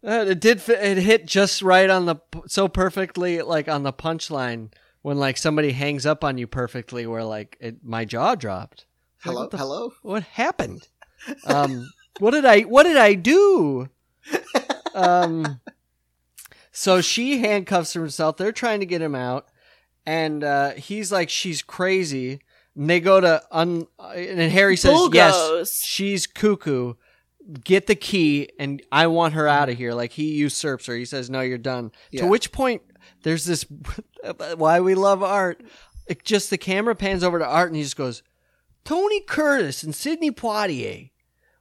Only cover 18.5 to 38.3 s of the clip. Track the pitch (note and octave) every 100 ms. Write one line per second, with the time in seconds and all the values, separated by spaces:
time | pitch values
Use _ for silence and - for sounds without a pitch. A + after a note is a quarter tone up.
18.5 | A3+ A#3+ G#3+ F#3+ F3 D#3+ C3+ B2 C3 -
19.5 | _ _ _ _ _ - D#3+ D#3+ D3+ D3
20.5 | C#3+ C#3 D3 - G#3 G3 G3 F3 - F#3+
21.5 | D3+ - - F#3 F#3+ E3+ C#3 B2+ C#3 _
22.5 | _ _ - D3 F3 E3+ F#3+ F3+ D#3+ -
23.5 | D#3+ E3+ E3+ E3 _ - F3 F3+ F#3 E3
24.5 | F#3 G3 F#3 C4+ D#4 F4 E4+ - F#3 D#3+
25.5 | E3 F3+ - - - G3 G3 - - G#3+
26.5 | G3+ D#3 C3+ B2 A#2 _ _ _ _ A#3+
27.5 | C#3+ - F#3 F#3+ G#3+ - G3 D#3 C#3+ C#3+
28.5 | _ C#3+ C#3 - C#3+ E3 E3 E3 D#3 D3+
29.5 | C#3+ C#3 A#2+ A#2+ A#2+ A#2+ - D3+ D3+ D3
30.5 | - D#3 C3 - A#2+ B2 C#3 B2 C3 B2+
31.5 | B2+ B2+ B2+ A#2 _ _ C3+ F3 A3 -
32.5 | - C4 A#3 _ _ _ _ D#3 E3 D3+
33.5 | D#3+ - D3 D#3 - - _ - F3 D3+
34.5 | E3 D#3 E3+ F#3 F#3+ G3 G3 F#3+ G3+ F#3
35.5 | - - - _ - - F3+ - G#3 -
36.5 | F#3+ - F#3+ A3+ A3 G3 F#3+ F3+ E3+ C#3+
37.5 | D3+ F3 D#3 C#3+ - C3 A2+ _